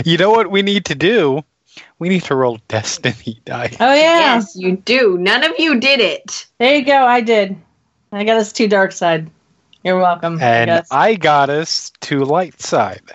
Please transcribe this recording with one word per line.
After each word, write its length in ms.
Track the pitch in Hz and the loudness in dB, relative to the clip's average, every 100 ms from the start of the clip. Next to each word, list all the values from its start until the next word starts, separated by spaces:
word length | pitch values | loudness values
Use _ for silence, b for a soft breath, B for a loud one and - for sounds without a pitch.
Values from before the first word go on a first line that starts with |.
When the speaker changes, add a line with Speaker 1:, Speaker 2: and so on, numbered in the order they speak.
Speaker 1:
You 140 | 160 165 | 0 2
know 140 | 190 | 2
what 180 | 226 196 | 2 2
we 140 | 196 | 0
need 220 | 202 202 190 | 0 -2 -4
to 100 | 147 | -2
do? 480 | 160 233 151 135 - _ B B B - | 0 2 2 0 -6 _ B B B -8
We 100 | 170 | -2
need 140 | 185 | -2
to 120 | - 135 | -2 0
roll 240 | 127 113 - | 0 -2 -6
destiny 720 | 110 104 - 127 120 - 113 - | -6 -6 -6 -4 -6 -10 -14 -12
die. 240 | 123 120 120 | -8 -8 0
Speaker 2:
Oh, 140 | 240 | 2
yeah. 420 | 277 320 339 311 233 | 4 4 4 2 0
Speaker 3:
Yes, 200 | 202 185 | -2 -6
you 220 | 185 190 | -4 -4
do. 400 | - 254 233 180 | -2 2 2 2
None 240 | 185 233 | 0 0
of 80 | 311 339 | 0 -2
you 200 | 320 262 | 0 0
did 200 | 262 277 | 2 2
it. 480 | 190 147 - - - - | 0 -4 -10 -16 -16 -2
Speaker 2:
There 180 | 240 294 | 0 2
you 80 | |
go. 220 | 262 277 254 | 2 2 4
I 160 | 247 | 2
did. 340 | 226 220 196 185 _ _ _ _ _ | 2 0 0 -6 _ _ _ _ _
I 120 | 202 | -4
got 140 | 214 226 | 0 0
us 140 | 208 | -2
to 140 | - 220 | -2 0
dark 240 | 202 190 | 2 0
side. 380 | - 175 160 160 - _ _ _ _ | 0 -2 -2 -4 -16 _ _ _ _
You're 160 | 180 185 | -2 0
welcome, 400 | 180 170 165 165 | 0 0 -4 -2
I 60 | 127 | 0
Speaker 1:
And 220 | 117 170 | 2 2
Speaker 2:
guess. 180 | 170 - | 0 0
Speaker 1:
I 240 | 135 185 220 | 0 2 2
got 360 | 160 147 139 | 2 2 2
us 400 | 147 165 - - - | -2 -4 -6 -8 -16
to 220 | - 143 135 | -6 -2 0
light 340 | 156 180 - | -2 -4 -8
side. 420 | - 156 110 - - | -4 -2 -2 -6 -18